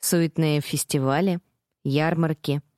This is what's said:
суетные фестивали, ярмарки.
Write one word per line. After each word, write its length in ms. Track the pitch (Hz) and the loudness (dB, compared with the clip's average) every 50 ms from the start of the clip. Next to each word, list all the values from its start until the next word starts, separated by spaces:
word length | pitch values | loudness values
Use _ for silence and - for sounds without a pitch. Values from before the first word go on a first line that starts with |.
суетные 640 | - - - 170 165 156 - - 160 151 147 147 | -4 0 2 2 2 0 0 0 0 2 2 0
фестивали, 800 | 143 - - 147 - - - 147 131 135 139 151 190 196 175 175 _ _ _ _ _ _ _ _ - | -2 -4 -4 -6 -4 -2 -2 0 0 2 2 2 2 0 -2 -2 _ _ _ _ _ _ _ _ -6
ярмарки. 800 | 143 135 147 156 165 170 165 170 160 156 - - - 139 147 - _ _ | -2 0 0 0 0 0 0 0 -2 -2 -4 -4 -4 -4 -4 -4 _ _